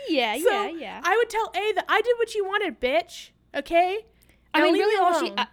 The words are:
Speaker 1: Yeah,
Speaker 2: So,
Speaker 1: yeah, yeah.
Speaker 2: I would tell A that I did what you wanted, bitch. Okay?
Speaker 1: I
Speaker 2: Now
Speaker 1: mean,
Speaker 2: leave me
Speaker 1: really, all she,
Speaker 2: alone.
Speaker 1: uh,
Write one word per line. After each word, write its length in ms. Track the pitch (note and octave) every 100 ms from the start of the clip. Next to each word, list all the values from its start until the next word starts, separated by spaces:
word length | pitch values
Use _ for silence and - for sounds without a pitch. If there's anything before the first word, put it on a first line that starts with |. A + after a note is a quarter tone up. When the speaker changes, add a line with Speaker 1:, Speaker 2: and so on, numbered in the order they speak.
| C5+
Speaker 1:
Yeah, 260 | C#4+ A3+ A#3
Speaker 2:
So, 120 | F4
Speaker 1:
yeah, 180 | G4+ G4+
yeah. 300 | E4 G#3 F#3
Speaker 2:
I 120 | E4 G#4+
would 120 | A#4
tell 200 | G#4+ A4+
A 180 | F4 G#4+
that 100 | F#4+ -
I 120 | G4
did 140 | A#4 A#4+
what 160 | A4+
you 100 | G#4+ F#4+
wanted, 340 | G#4 F#4+ A3
bitch. 500 | B3 D#4 F4+ - - _ _
Okay? 520 | C#4+ - E4+ F#4 G#4+ - _ _ _ _
Speaker 1:
I 40 | -
Speaker 2:
Now 60 |
Speaker 1:
mean, 100 | D#4
Speaker 2:
leave 120 | F4 G4+
me 0 |
Speaker 1:
really, 120 | G#4
all 160 | F4+ E4
she, 60 | F4
Speaker 2:
alone. 120 | G3+
Speaker 1:
uh, 80 | A#3+